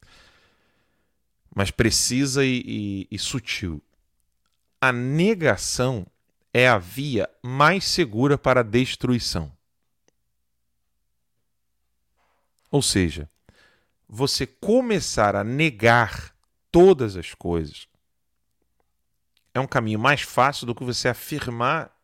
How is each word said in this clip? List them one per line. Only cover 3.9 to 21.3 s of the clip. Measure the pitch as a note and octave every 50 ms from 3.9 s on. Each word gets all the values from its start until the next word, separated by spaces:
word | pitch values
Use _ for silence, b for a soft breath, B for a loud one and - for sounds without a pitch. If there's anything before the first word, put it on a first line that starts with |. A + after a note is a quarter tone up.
| _ _ _ _ _ _ _ _ _ _ _ _ _ _ _ _ _ - C3
A | C3 B2
negação | A#2+ B2 C3 C#3+ D#3+ F3 G#3+ A3+ F3+ D#3+ C3 G2+ - - - - - B2 C3 C3 G2+ F2 - _ _ _ _ _ _ _ _ -
é | A#2+ B2
a | B2+ A#2+ G2+
via | F2 F2+ G2+ B2+ C#3+ D3 B2+ G2+ - - _ _ -
mais | B2 B2+ C3+ D3 D#3 F#3 G3 -
segura | - - - E3+ A2 G2 A2 C3 C#3+ C#3+ B2+
para | - C3+ B2+ B2+
a | A#2+
destruição. | G#2+ G2+ B2 C3 - - - - B2 B2 A#2 - - - F2+ D#2 C#2+ - _ _ _ _ _ _ _ _ _ _ _ _ _ _ _ _ _ _ _ _ _ _ _ _ _ _ _ _ _ _ _ _ _ _ _ _ _ _ _ _ _ _ _ _ _ _ _ _ _ _ _ _ _ _ _ _ _ _ _ _ _ _ -
Ou | - C#3+
seja, | - - - G2+ F2+ E2 D2+ D#2 D2 - _ _ _ b b b b b b b b b b b _ _
você | G#2+ G#2+ C#3 C3 - - C#3+
começar | - _ _ - - A3 C4 B3+ A#3 G#3+ F3 - - - - G#2+ G#2 G2
a | G2+ G#2
negar | A2 B2+ C#3+ D#3+ E3 A#2 G2 A2 A#2 A#2 A#2+ A2+ G2 - - - - _ _ _ _ _ _ _ _ -
todas | E3+ F3+ G3 F#3 C3 B2 G#2+ F#2+
as | F2+ E2 - -
coisas | _ - F2 E2+ E2+ D#2+ D2 - - - _ _ _ _ _ _ _ _ _ _ _ _ _ _ _ _ _ _ _ _ _ _ _ _ _ _ _ _ _ _ _ _ _ -
é | B2
um | C3+
caminho | B2+ - C3+ A2+ A2 G#2+ G#2+
mais | A2+ C3+ D3 - -
fácil | - - B2 B2 C#3 C#3 - -
do | A#2+ A#2
que | - C3
você | B2 A#2 - - B2+
afirmar | A#2 - - -